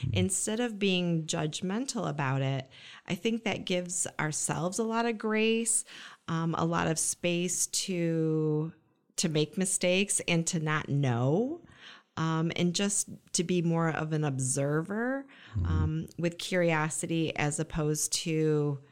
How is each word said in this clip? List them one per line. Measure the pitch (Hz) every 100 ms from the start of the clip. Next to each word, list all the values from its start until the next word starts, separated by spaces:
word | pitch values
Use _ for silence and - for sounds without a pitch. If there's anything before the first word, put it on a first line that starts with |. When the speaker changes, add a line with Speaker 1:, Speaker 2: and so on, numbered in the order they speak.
Speaker 1:
Mm-hmm. | -
Speaker 2:
Instead | 190 185 - - 220
of | 247 208
being | 196 180 175 165 156
judgmental | 165 156 151 185 202 269 240 165
about | 151 139 135
it, | 135 135 - - - - -
I | 202
think | 226 226 220
that | - -
gives | 180 180 175 - -
ourselves | 151 151 - 147 165 190
a |
lot | 226 226 233
of | 220
grace, | 220 214 220 226 233 - - - - - -
um, | 165 165 165
a | 165
lot | 170 170
of | 160
space | - - 175 175 175 - -
to, | - - 180 170 165 160 156 156 151 160 - _ _ _ -
to | 175
make | 156 151 -
mistakes | 185 - 180 180 196 - -
and | 170 165
to | 170
not | 156 156 -
know. | 143 139 117 127 165 247 339 - - - - _ -
Um, | 160 160 165 -
and | 175
just | 170 202 - - - -
to | -
be | 170 180
more | 170 165 165
of | 160 156
an | 156
observer, | 151 131 131 135 139 151 165 202 240 269 269 - - -
Speaker 1:
Mm-hmm. | 85
Speaker 2:
um, | 82 156 156 - -
with | 170 170
curiosity | - 185 170 160 156 - 170 165 160 -
as | 147 147
opposed | 156 - 151 151 - -
to | 170 160 156 151 147 139 -